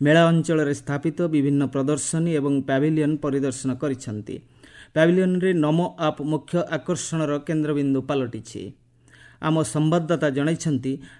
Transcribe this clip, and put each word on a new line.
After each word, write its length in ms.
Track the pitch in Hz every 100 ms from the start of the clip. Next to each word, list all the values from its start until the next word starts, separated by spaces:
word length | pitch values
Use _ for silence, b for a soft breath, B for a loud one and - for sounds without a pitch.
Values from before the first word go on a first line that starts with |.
ମେଳା 260 | 143 165 165
ଅଞ୍ଚଳରେ 460 | 165 165 156 143
ସ୍ଥାପିତ 480 | 143 - 143 165 156
ବିଭିନ୍ନ 400 | 170 156 139 143 139
ପ୍ରଦର୍ଶନୀ 640 | 139 135 151 - 160 170
ଏବଂ 320 | 151 143 139
ପ୍ୟାଭିଲିୟନ 540 | 135 135 156 156 147 151
ପରିଦର୍ଶନ 580 | 147 139 139 127 131
କରିଛନ୍ତି। 640 | 127 151 131 - 107 - - - B B B B
ପ୍ୟାଭିଲିୟନରେ 580 | 156 170 180 185 180 185
ନମୋ 340 | 175 151 160 175 -
ଆପ୍ 240 | 156 151
ମୁଖ୍ୟ 360 | 147 151 - 175 -
ଆକର୍ଷଣର 680 | 156 - 170 - 165 151 147
କେନ୍ଦ୍ରବିନ୍ଦୁ 600 | 147 156 151 143 139 135
ପାଲଟିଛି। 760 | 135 143 120 113 - 101 95 - _ _ b b b b
ଆମ 200 | 160 160
ସମ୍ବାଦଦାତା 680 | 151 151 156 170 160 160 151
ଜଣାଇଛନ୍ତି, 640 | 135 151 165 160 131 131 135 B B